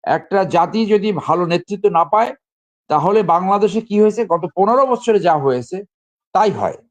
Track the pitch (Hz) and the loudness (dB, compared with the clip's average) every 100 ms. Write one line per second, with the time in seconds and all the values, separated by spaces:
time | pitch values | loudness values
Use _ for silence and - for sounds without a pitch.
0 | - 156 - 196 185 165 175 202 220 208 | -2 -4 -2 -2 0 0 0 -2 0 0
1 | 208 175 - 165 175 170 175 202 202 170 | 0 -4 -2 -2 0 -4 -4 -2 0 2
2 | 160 214 240 269 _ _ _ _ _ 151 | 2 0 -2 -6 _ _ _ _ _ -2
3 | 165 220 180 170 185 202 214 220 226 208 | 2 0 2 0 2 0 0 -2 -2 2
4 | 214 214 208 170 170 - 196 247 269 247 | 2 2 -2 -2 -4 -2 2 2 2 0
5 | - 214 170 156 139 127 117 185 202 _ | 0 2 2 2 0 -2 -4 -12 -12 _
6 | _ _ _ 190 214 117 90 - _ | _ _ _ 0 0 0 -6 -6 _